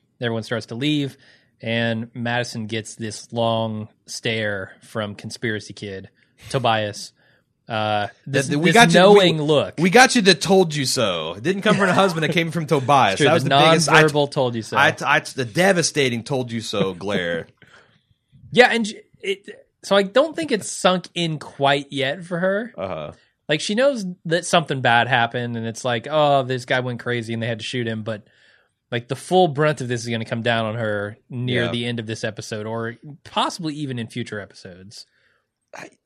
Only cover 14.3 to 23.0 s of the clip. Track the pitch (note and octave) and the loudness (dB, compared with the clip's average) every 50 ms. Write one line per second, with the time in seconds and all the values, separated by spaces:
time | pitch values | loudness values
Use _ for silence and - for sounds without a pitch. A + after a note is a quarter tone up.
14.3 | - D3+ C3 B2 A#2+ A2+ G#2 - - C3+ C#3+ D#3 D#3+ - E3+ C3+ C#3+ D#3 D3+ - | 0 0 0 0 0 -4 -6 -2 2 4 4 4 2 0 0 2 2 2 0 -2
15.3 | - C3 B2+ A2 G2+ D#3+ F3+ G3 G3 F3 D#3+ - - D3 C#3 B2+ A#2+ A2+ G#2+ - | -8 -6 -6 -4 0 0 2 2 2 2 0 -2 0 0 0 0 -2 -4 -6 -4
16.3 | C#3+ C3 B2+ A#2 A#2 A#2 G#2 - - G2+ G2 F#2+ F#2 E2+ F#2+ G2+ G2+ F#2+ F2+ E2+ | -4 -4 -4 -4 -6 -8 -8 -4 -2 -2 -2 -2 -4 -8 -6 -4 -4 -2 -2 -2
17.3 | E2+ E2 - _ _ _ - _ _ - _ _ _ _ _ _ _ _ _ _ | -4 -6 -8 _ _ _ -20 _ _ -20 _ _ _ _ _ _ _ _ _ _
18.3 | _ - - - - A3 B3 - A3 A#3 A3+ G3+ - - - _ _ _ - F#3+ | _ -20 -12 -2 4 6 6 6 4 0 -4 -4 -8 -14 -18 _ _ _ -8 -8
19.3 | G3 - - - - - - _ _ _ - - G3 G3+ G3 F#3+ G3 B3+ D4+ E4 | -8 -8 -10 -20 -20 -20 -20 _ _ _ -4 0 2 2 2 2 2 2 2 2
20.3 | D4 - E4 D4 B3 G3+ - - - - - F#3 F#3 F3+ F3 - - F3 E3+ E3 | 0 -6 -4 -4 -4 -4 -4 -8 -6 0 2 2 2 2 -2 -6 -6 -4 -4 -4
21.3 | D#3 C#3+ - - - - C#3 C#3 C#3+ C#3+ C#3 - C#3 C#3 C3 C3+ D3+ F#3+ E3+ F3 | -4 -6 -10 -12 -6 -2 0 2 2 0 -2 -6 -6 -4 -2 -2 -4 -6 -8 -8
22.3 | F#3 E3+ F3+ F#3+ G3 G3+ B3 A3+ - - F#2+ F#2+ F2 D#2 | -6 -2 -2 -2 -2 -2 -4 -8 -10 -8 -8 -6 -6 -8